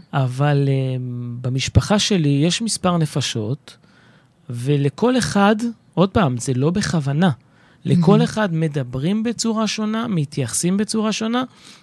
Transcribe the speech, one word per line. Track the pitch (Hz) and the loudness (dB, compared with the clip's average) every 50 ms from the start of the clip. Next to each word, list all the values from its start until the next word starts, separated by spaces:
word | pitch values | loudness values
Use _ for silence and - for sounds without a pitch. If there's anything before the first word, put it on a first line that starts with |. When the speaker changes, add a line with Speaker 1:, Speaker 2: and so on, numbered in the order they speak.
| - _ - | -6 _ -2
Speaker 1:
אבל, | 147 131 123 127 131 143 147 147 139 143 139 | -2 -2 -2 -2 0 0 2 2 2 2 2
אמ, | 135 135 131 131 127 127 127 123 123 120 120 120 120 120 | 0 0 0 -2 -4 -6 -6 -8 -8 -8 -8 -8 -8 -8
במשפחה | 123 127 131 135 - - - - - - 202 202 | -6 -4 -4 -4 -2 2 2 2 2 4 2 2
שלי | - - 214 180 151 143 143 139 151 | 2 2 2 2 2 2 2 4 2
יש | 175 175 - | 2 0 0
מספר | 233 214 - - - 180 175 170 | -2 -4 -4 -2 0 0 2 2
נפשות, | 156 147 - 143 123 - - 117 107 107 135 - _ - - _ _ _ _ _ _ _ _ _ _ _ _ _ _ - | 0 0 0 -2 -4 -2 -4 -4 -4 -4 -4 -6 _ -14 -20 _ _ _ _ _ _ _ _ _ _ _ _ _ _ -12
ולכל | 120 120 123 139 147 143 139 143 - - 214 247 254 247 | -10 -6 -2 0 2 2 2 0 0 0 0 2 2 2
אחד, | - - - 202 196 202 220 214 240 240 226 _ _ _ - | 0 0 2 2 4 4 4 2 0 -6 -6 _ _ _ -2
עוד | 160 185 196 | 0 0 2
פעם, | - 233 185 131 127 117 | 2 2 2 2 0 -2
זה | - 139 127 | -2 -2 -2
לא | 123 135 160 | 0 0 0
בכוונה, | 180 208 202 - - 160 135 139 139 151 190 180 123 - _ _ _ _ _ _ _ _ - | 0 0 -2 -2 -2 -2 -2 0 0 2 2 2 2 0 _ _ _ _ _ _ _ _ -2
לכל | - - 180 160 185 | 2 2 4 6 6
Speaker 2:
מהמם. | 208 214 | 6 6
Speaker 1:
אחד | 240 - - 220 214 196 165 | 4 2 0 -2 -2 -2 0
מדברים | 160 160 160 143 147 127 123 127 131 139 175 208 220 220 | -2 -2 -2 -2 -4 -6 -6 -6 -4 -2 -2 -2 -2 -2
בצורה | 240 226 - - 226 214 220 220 202 | -4 -4 -4 -2 -2 -2 0 -2 -2
שונה, | - - 214 214 220 226 233 240 | -2 -4 -4 -4 -4 -4 -4 -2
מתייחסים | 196 165 143 - - 147 131 110 - - - 175 190 202 | 0 -2 -2 -2 -2 -4 -4 -2 -2 -2 0 0 0 0
בצורה | 214 - - 220 214 220 | 0 0 -2 -2 -2 -2
שונה, | 202 - 220 226 233 247 254 254 - - - - - - | -2 -2 -4 -2 -2 -2 -4 -4 -8 -18 -20 -20 -20 -20